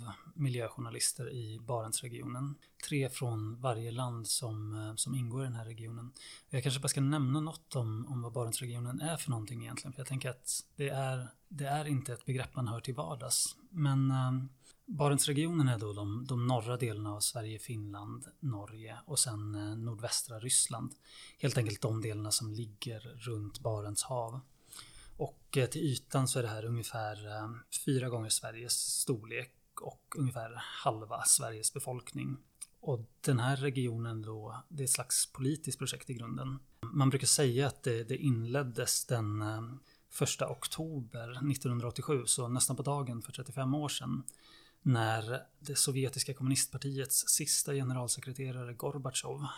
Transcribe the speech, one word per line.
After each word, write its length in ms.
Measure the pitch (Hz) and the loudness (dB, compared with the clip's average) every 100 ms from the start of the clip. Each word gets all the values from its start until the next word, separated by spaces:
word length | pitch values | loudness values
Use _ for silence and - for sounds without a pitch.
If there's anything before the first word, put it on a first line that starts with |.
| 113 101 - | -6 -12 -10
miljöjournalister 960 | - 139 123 117 - 117 117 - - 120 | 0 0 2 -2 -4 -6 0 0 0 -4
i 280 | 127 110 113 | -6 -6 -8
Barentsregionen. 920 | 117 120 110 - 120 120 123 123 139 143 - - - | -2 -2 0 -4 -6 -8 -6 -4 -4 -6 -14 -12 -2
Tre 200 | 147 131 | 0 0
från 520 | - 127 110 107 117 | 0 -2 0 -2 -2
varje 300 | 131 113 117 | -2 -2 -2
land 380 | 117 123 117 110 | -4 -4 -4 -2
som, 460 | - 120 107 107 | -2 -2 -4 -4
eh, 200 | 107 107 | -4 -4
som 200 | 110 - | -4 -2
ingår 280 | 131 120 127 | 0 0 -2
i 20 | |
den 100 | 131 | -2
här 100 | 117 | -4
regionen. 480 | 113 113 113 117 120 - - - - | -8 -8 -8 -8 -10 -14 -18 -18 -4
Jag 120 | 135 | 0
kanske 180 | 139 131 | 0 0
bara 80 | 139 | 0
ska 120 | - | 2
nämna 400 | 135 151 127 147 | 4 4 4 2
något 360 | 156 - - 135 | 0 -6 -4 -2
om, 300 | 113 110 135 | 0 -2 -2
om 140 | 127 | -4
vad 100 | 120 | -2
Barentsregionen 680 | 120 117 - 123 120 120 135 | -2 0 -2 -4 -4 -4 -2
är 160 | 151 156 | -2 -2
för 140 | - | 0
någonting 320 | 117 107 117 | -2 -2 -6
egentligen. 300 | 117 120 143 | -8 -8 -8
För 80 | 127 | -8
jag 60 | 131 | -6
tänker 240 | 135 131 | -4 -4
att 340 | - - - - - | -6 -4 -4 -4 -4
det 120 | 139 | -2
är, 400 | 135 135 131 127 - - | 0 0 -2 -4 -12 -14
det 180 | 151 139 | -6 -2
är 180 | 147 | 0
inte 280 | 151 135 - | 2 0 0
ett 120 | 120 | -6
begrepp 300 | - 127 123 | -2 -2 -2
man 140 | - 117 | -2 -2
hör 120 | 117 | -2
till 140 | - | -4
vardags. 640 | 120 165 127 120 - - - - | -4 -4 -4 0 2 0 -4 -8
Men, 400 | 175 139 135 135 | 2 4 6 4
eh, 220 | 131 127 131 131 - - - - | 4 2 0 -2 -10 -20 -18 -6
Barentsregionen 800 | 165 143 139 - 143 165 170 135 | 2 4 6 4 2 2 6 6
är 100 | 117 | 4
då 140 | 107 | 0
de, 340 | 101 104 110 131 | -4 -2 -4 -2
de 180 | 123 123 | 2 4
norra 300 | 127 110 123 | 4 2 0
delarna 360 | 123 104 107 | 0 -2 -4
av 80 | 104 | 0
Sverige, 380 | - 120 110 110 | 0 0 -6 -8
Finland, 680 | - 110 104 101 104 117 131 - | -8 -6 -6 -8 -8 -10 -12 -6
Norge 580 | 143 104 104 107 110 104 - | -4 -4 -6 -12 -12 -14 -2
och 120 | 139 | 2
sen, 360 | 131 107 107 | 2 0 -4
eh, 220 | 104 104 110 | -4 -4 -2
nordvästra 600 | 117 107 113 - - 113 | -4 -4 -2 -2 -2 -4
Ryssland. 540 | 123 - - 117 127 - - - - - | 4 4 4 0 -6 -8 -20 -20 -18 0
Helt 200 | 143 127 | 2 4
enkelt 220 | 107 104 | 2 0
de 200 | 113 113 | 0 0
delarna 300 | 110 107 107 | 0 -2 0
som 220 | - 110 | 0 0
ligger 480 | 107 110 101 - 110 | -4 -6 -8 -10 -8
runt 580 | 117 117 120 110 104 - | -12 -10 -6 -4 -4 -2
Barents 440 | 117 107 104 104 | 0 0 0 0
hav. 380 | - 127 113 123 - - - - - - - - | 0 0 -2 -6 -12 -20 -20 -18 -16 -18 -12 -4
Och, 400 | 147 - - 143 | -4 -6 0 4
eh, 100 | 123 | 4
till 140 | 156 | 4
ytan 480 | 165 123 - 143 131 | 2 2 2 2 4
så 100 | 135 | 2
är 40 | |
det 60 | 117 | 0
här 160 | 110 | -2
ungefär, 640 | 113 120 110 113 107 104 104 | -2 -2 -2 -2 -4 -4 -8
eh, 240 | 107 110 117 - - | -6 -6 -8 -6 -2
fyra 240 | - 131 123 | 2 2 2
gånger 200 | 117 110 | 0 2
Sveriges 440 | - 117 113 117 | 0 0 -6 0
storlek 800 | - - - - 117 110 117 127 _ _ - | 0 2 0 2 0 0 -6 -6 _ _ -10
och 340 | 135 - - - | -10 -12 -8 0
ungefär 360 | 131 123 113 117 | 0 0 -6 -8
halva 640 | - - 135 110 110 113 | -8 -2 0 0 -4 0
Sveriges 520 | 113 - 117 110 110 | 4 4 4 -2 -2
befolkning. 600 | 143 131 123 - 135 131 131 - - - - | -2 -6 -6 -6 -4 -4 -4 -8 -20 -20 -8
Och 200 | - 123 113 _ | -2 -2 -4 _
den 180 | - 127 | 2 4
här 180 | 123 135 | 4 2
regionen 640 | 139 131 123 113 117 113 | 2 2 0 0 -2 -4
då, 420 | 107 110 107 117 - | -6 -8 -8 -12 -10
det 140 | 156 | -4
är 20 | |
ett 60 | 131 | 2
slags 420 | - 123 - - | 2 2 0 0
politiskt 460 | - 131 156 - - | 0 0 0 -2 -4
projekt 320 | 131 127 - | -4 -4 -6
i 40 | |
grunden. 440 | 120 117 123 131 135 - - 117 | -6 -4 -4 -4 -6 -10 -10 -2
Man 180 | 151 131 | 6 6
brukar 160 | 131 127 | 6 6
säga 400 | - 139 120 139 | 6 6 6 2
att 160 | - | 2
det, 220 | 135 117 | 0 0
det 120 | 110 131 | 0 0
inleddes 920 | 143 113 117 135 131 117 123 - - | 4 4 2 0 0 0 2 2 2
den, 360 | 120 104 104 | 2 2 0
eh, 200 | 107 110 117 131 - _ _ | 0 -2 -6 -12 -18 _ _
första 400 | - 139 - 135 | 0 0 2 -2
oktober 880 | 131 - - 160 151 113 120 117 127 | -2 -4 -4 -4 -4 -4 -6 -8 0
nittonhundraåttiosju, 840 | 143 131 131 120 120 113 131 143 117 | 2 2 2 2 0 -2 2 2 4
så 220 | - 120 | 2 2
nästan 280 | 123 - 135 | 4 4 2
på 60 | |
dagen 400 | 135 143 123 117 | 0 0 0 -4
för 100 | - | -6
trettiofem 420 | - 127 - 131 | -10 -8 -2 2
år 140 | 147 147 | 2 2
sedan, 340 | - 127 135 - - - - - _ | -2 -2 -2 -4 -12 -20 -20 -20 _
när 600 | 139 117 110 113 110 131 - _ | 6 6 6 2 0 -4 -6 _
det 200 | - 135 | -4 2
sovjetiska 560 | - 135 127 135 - | 2 4 0 0 -4
kommunistpartiets 920 | 131 127 135 - 127 139 135 131 - - | 0 2 4 2 0 -4 -2 2 2 4
sista 440 | - 147 - - | 4 4 2 2
generalsekreterare 1040 | 143 127 127 120 - 131 127 131 127 120 | 2 2 0 0 -2 -4 -6 -4 -4 -6
Gorbatjov 720 | 113 143 143 131 - 135 135 139 | -4 -4 -2 -2 -2 -4 -4 -6